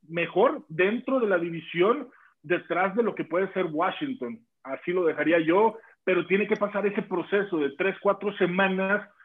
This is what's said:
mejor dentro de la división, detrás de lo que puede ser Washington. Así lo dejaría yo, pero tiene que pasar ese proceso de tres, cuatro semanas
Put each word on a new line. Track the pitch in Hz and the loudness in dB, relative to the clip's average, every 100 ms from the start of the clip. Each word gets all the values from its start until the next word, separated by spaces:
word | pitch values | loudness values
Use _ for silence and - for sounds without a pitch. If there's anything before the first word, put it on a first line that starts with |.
| - | -8
mejor | 165 170 175 247 302 - | -4 -2 4 4 2 -8
dentro | 160 190 233 - 254 | 0 2 2 -2 0
de | 220 | 2
la | 180 | 0
división, | 170 165 156 170 190 277 - _ _ _ | -2 -6 -8 0 2 2 -2 _ _ _
detrás | 151 170 - 170 190 190 | -4 -4 -2 -2 0 0
de | |
lo | 220 | -2
que | - | -2
puede | 165 170 190 | -4 -2 -2
ser | 190 175 | -2 -4
Washington. | 151 185 - 143 127 123 113 _ _ | 0 -2 -2 -8 -6 -8 -10 _ _
Así | 135 135 - | -10 -8 -4
lo | 180 | 0
dejaría | 170 147 147 170 | 0 0 2 2
yo, | 160 180 220 220 - _ | 4 4 4 0 -20 _
pero | - 180 165 | -2 0 2
tiene | 190 202 | 0 2
que | 214 | 0
pasar | 202 202 202 | -2 -2 -2
ese | 202 | -2
proceso | - 180 160 202 196 165 | -4 -6 -2 -2 0 0
de | 139 - | -2 0
tres, | 185 185 | -2 0
cuatro | 202 196 208 202 | 0 0 -2 0
semanas | 175 180 190 185 190 202 202 _ | 0 2 2 2 0 -2 -4 _